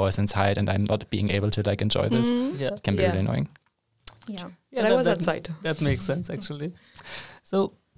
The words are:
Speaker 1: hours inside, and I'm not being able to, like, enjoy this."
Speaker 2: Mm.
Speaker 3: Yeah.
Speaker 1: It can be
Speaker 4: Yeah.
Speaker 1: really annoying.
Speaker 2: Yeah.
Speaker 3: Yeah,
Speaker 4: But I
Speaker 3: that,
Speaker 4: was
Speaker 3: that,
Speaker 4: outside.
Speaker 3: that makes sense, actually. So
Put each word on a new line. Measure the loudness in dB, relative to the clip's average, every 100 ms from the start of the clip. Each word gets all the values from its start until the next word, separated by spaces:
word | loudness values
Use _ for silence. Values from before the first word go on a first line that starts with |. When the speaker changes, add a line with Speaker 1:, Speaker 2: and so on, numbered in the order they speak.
Speaker 1:
hours | 4 2
inside, | 2 2 2 2
and | 2
I'm | 2 2
not | 0 -2
being | -2 0
able | 0 0
to, | 0 0
like, | 0 0
enjoy | 2 2
this." | 2 2
Speaker 2:
Mm. | 0 -2 -4
Speaker 3:
Yeah. | -6
Speaker 1:
It | -4
can | -2 2
be |
Speaker 4:
Yeah. | 2
Speaker 1:
really | 2 0
annoying. | 0 -4 -8 _ _ _ _ -14 -12 -12
Speaker 2:
Yeah. | -12 -12 -16 _
Speaker 3:
Yeah, | 0
Speaker 4:
But | 4
I |
Speaker 3:
that, | 4
Speaker 4:
was | 4
Speaker 3:
that, | 2
Speaker 4:
outside. | 0 -2 -6 -6
Speaker 3:
that | -4 0
makes | 0 0
sense, | -2 -4 -4
actually. | -8 -8 -8 -10 -10 -20 -20 -16 -16 -16 -20
So | -4 0 0 -4 _